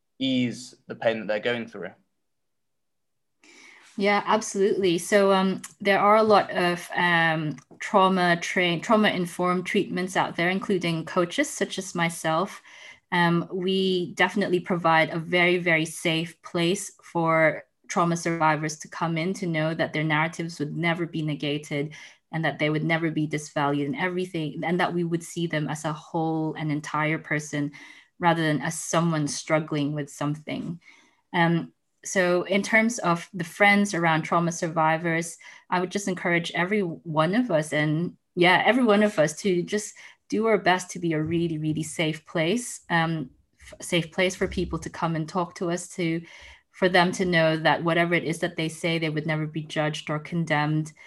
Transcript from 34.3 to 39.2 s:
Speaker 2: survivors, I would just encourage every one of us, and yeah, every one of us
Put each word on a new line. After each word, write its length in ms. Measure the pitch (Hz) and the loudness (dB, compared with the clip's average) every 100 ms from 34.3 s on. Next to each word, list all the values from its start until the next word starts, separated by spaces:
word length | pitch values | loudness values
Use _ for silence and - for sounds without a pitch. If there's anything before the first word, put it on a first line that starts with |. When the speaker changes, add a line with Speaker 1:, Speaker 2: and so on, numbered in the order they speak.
| 175 170 | 0 0
Speaker 2:
survivors, 840 | 165 170 165 156 160 170 165 165 - - - - | -2 -4 0 2 2 0 -2 -4 -10 -20 -20 -6
I 120 | 180 | -4
would 100 | 180 | -2
just 160 | 202 202 | -4 -4
encourage 460 | 180 185 170 170 | -4 0 0 0
every 280 | - 180 208 | -2 0 0
one 540 | 180 156 170 156 160 | -2 -6 -4 0 2
of 160 | 208 247 | 2 2
us, 220 | 160 156 | 0 0
and 420 | 151 151 151 180 - _ | 0 0 0 -2 -6 _
yeah, 280 | - 175 180 | 2 4 6
every 200 | 190 247 | 4 4
one 180 | 240 202 | 4 4
of 160 | 214 | 4
us 160 | - | 2